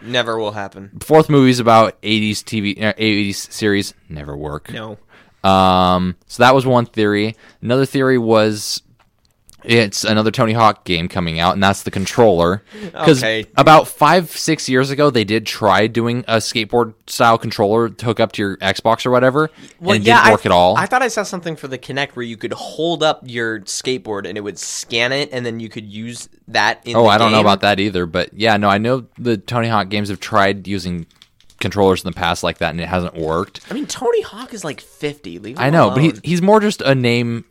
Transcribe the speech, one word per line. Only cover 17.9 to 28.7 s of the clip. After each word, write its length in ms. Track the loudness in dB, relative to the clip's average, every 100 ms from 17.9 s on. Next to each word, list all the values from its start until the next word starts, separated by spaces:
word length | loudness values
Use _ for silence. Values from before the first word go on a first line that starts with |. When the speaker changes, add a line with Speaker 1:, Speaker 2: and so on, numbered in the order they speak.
| -4
Speaker 2:
hook 140 | -4 0
up 140 | -2
to 100 | -2
your 140 | -6 -2
Xbox 500 | -4 -2 0 0 2
or 60 |
whatever, 380 | 2 2 2 -2 -6 -20 _
Speaker 1:
Well, 140 | -2
Speaker 2:
and 80 | 0
it 40 | 4
Speaker 1:
yeah, 80 | 6
Speaker 2:
didn't 100 | 6
Speaker 1:
I 40 |
Speaker 2:
work 140 | 4 4
at 60 |
all. 240 | 4 4 2
Speaker 1:
I 100 | 0
thought 160 | 0
I 40 | -2
saw 140 | -4
something 320 | -6 -8 -10
for 140 | -10 -12
the 100 | -12
Kinect 320 | -8 -8 -6 -8
where 80 |
you 120 | -10 -8
could 160 | -8
hold 500 | -10 -12 -6 -4 0
up 180 | -2 -2
your 360 | -8 -6 -4 -6
skateboard 680 | -8 -8 -6 -6 -6 -8 -8
and 80 | -8
it 40 |
would 180 | -10 -10
scan 540 | -12 -12 -6 -2 0
it, 160 | -2 -4
and 140 | -6 -8
then 140 | -8
you 80 | -12
could 180 | -14 -14
use 420 | -14 -14 -14 -18 _ -4
that 320 | 0 0 0
in 120 | -2 4
Speaker 2:
Oh, 80 |
Speaker 1:
the 40 | 4
Speaker 2:
I 80 | 6
don't 120 | 4
know 80 | 4
Speaker 1:
game. 80 | 4
Speaker 2:
about 140 | 2
that 180 | 2 0
either, 260 | 0 -2 -2
but 240 | -4 -4
yeah, 220 | -2 0 2
no, 120 |
I 100 | 2